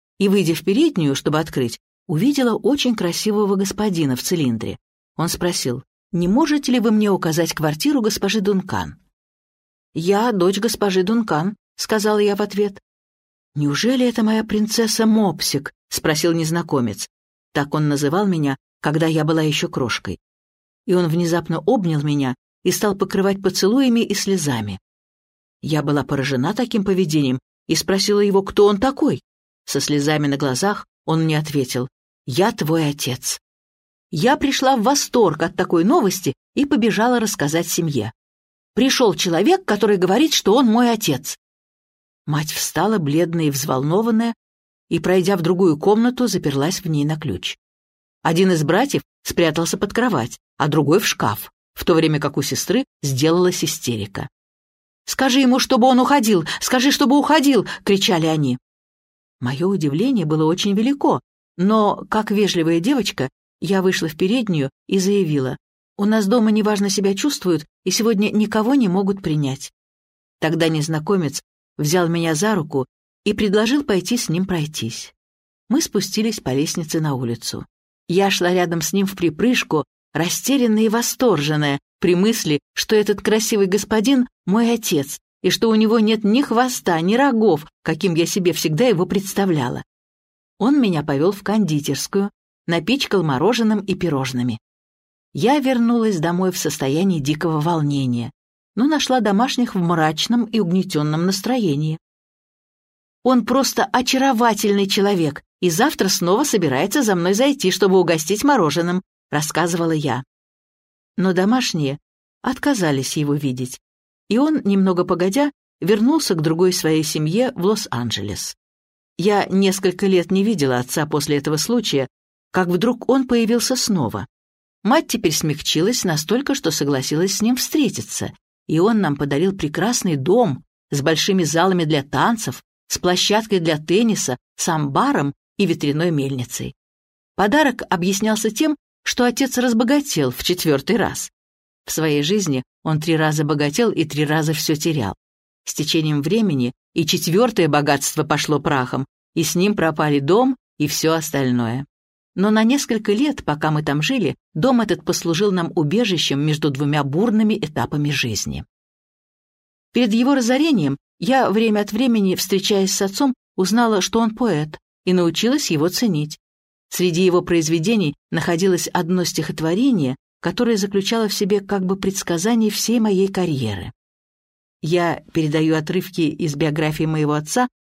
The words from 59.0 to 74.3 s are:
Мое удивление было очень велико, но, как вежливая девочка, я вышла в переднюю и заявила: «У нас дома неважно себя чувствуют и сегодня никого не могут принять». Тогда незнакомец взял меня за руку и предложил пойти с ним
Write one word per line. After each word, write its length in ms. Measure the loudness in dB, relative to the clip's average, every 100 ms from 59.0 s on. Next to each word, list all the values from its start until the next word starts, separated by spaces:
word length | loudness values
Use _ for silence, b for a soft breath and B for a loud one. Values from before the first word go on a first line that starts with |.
| _ _ _ _
Мое 280 | -6 -2 -2
удивление 580 | 0 0 0 0 0 0
было 200 | 2 2
очень 280 | 2 0
велико, 480 | 2 0 2 0 0 -4 _ _ -2
но, 460 | 2 4 2 0 -2
как 220 | -4 0
вежливая 480 | 0 2 2 2 2
девочка, 500 | 2 0 -2 -4 -6 -8 _ _
я 220 | -2 2
вышла 240 | 2 0 -4
в 100 | -2
переднюю 540 | 0 0 0 -2 -2 -6 -2
и 100 | 0
заявила: 600 | 2 2 2 0 -2 -6 _ _ _ -2
«У 100 | 0
нас 200 | 2 2
дома 240 | 2 4
неважно 400 | 2 2 0 0
себя 240 | 0 0
чувствуют 520 | 0 -2 -2 -2 -2 -4 _
и 80 | -4
сегодня 400 | 0 0 2 0
никого 420 | 0 0 0 2
не 140 | 2 2
могут 340 | 2 0 -2
принять». 500 | -2 -2 -2 -4 -12 -20 _ _ _ _ _ _
Тогда 280 | -2 0 0
незнакомец 760 | 0 -2 -4 0 0 0 -6 -12 _ _ -6
взял 300 | -2 0 2
меня 280 | 0 0 0
за 200 | 0 0
руку 320 | -2 -4 -4 _ _ _
и 100 | -4
предложил 500 | 0 0 2 2 0
пойти 340 | 0 -2 0 -4
с 120 |
ним 160 | -2